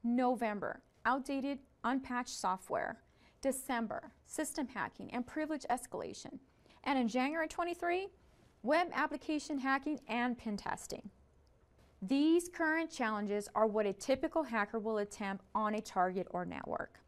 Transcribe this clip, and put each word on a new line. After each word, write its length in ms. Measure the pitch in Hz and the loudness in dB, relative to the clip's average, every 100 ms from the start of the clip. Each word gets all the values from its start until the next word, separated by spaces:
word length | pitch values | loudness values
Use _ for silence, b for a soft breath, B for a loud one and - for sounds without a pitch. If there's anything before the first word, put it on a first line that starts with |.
November, 760 | 233 240 254 247 226 208 - - _ _ | 2 4 4 4 0 0 -4 -6 _ _
outdated, 540 | - 269 262 277 269 277 - _ | 2 2 2 -2 0 -4 -8 _
unpatched 540 | 226 262 262 247 254 - | -2 0 0 -4 -4 -2
software. 640 | 190 190 - - - - _ b b b | -2 -2 -2 -2 -2 -6 _ b b b
December, 720 | 269 262 - 240 226 214 214 - - | -2 -2 -2 -2 0 -4 -8 -20 -12
system 420 | - 302 - 269 | -4 -4 -2 -4
hacking 420 | 208 - - - | -4 -6 -6 -8
and 140 | 240 247 | -6 -6
privilege 380 | - 311 311 - | -4 -4 -4 -2
escalation. 680 | 254 - 170 - - - - - b b b | -2 -2 -6 -6 -8 -12 -16 -18 b b b
And 140 | - 269 | 0 2
in 100 | 233 | 2
January 400 | 247 262 320 320 | 2 0 0 -2
twenty-three, 600 | - 349 339 349 359 392 - b b b b | 0 -2 0 0 0 -2 -12 b b b b
web 260 | 214 311 240 | 2 4 4
application 680 | - 302 302 - 302 - 294 | 0 0 -2 -2 -2 0 -2
hacking 420 | 262 269 277 302 - | 2 2 2 -4 -2
and 300 | 233 247 240 | 0 0 -2
pen 180 | 233 202 | -4 -4
testing. 540 | - - - - 202 - - _ _ _ _ _ b b | -4 -6 -6 -10 -10 -20 -20 _ _ _ _ _ b b
These 460 | 190 277 302 339 349 | 0 4 6 6 4
current 420 | - 320 320 320 | -2 2 2 0
challenges 580 | - 233 214 208 208 202 | -2 -2 0 0 -2 0
are 120 | - 220 | 4 4
what 180 | 208 208 | 4 2
a 60 | |
typical 500 | 196 - 269 311 330 | 0 0 2 2 0
hacker 360 | 277 226 208 226 | 0 0 0 0
will 200 | 214 214 | 0 0
attempt 460 | 208 - 202 196 - | -2 -4 -4 -4 -4
on 200 | 208 214 | -2 0
a 80 | 214 | -2
target 440 | 214 - 185 185 180 | -2 2 4 2 -2
or 160 | 175 180 | -4 -4
network. 520 | 175 - - - - | -6 -6 -4 -6 -12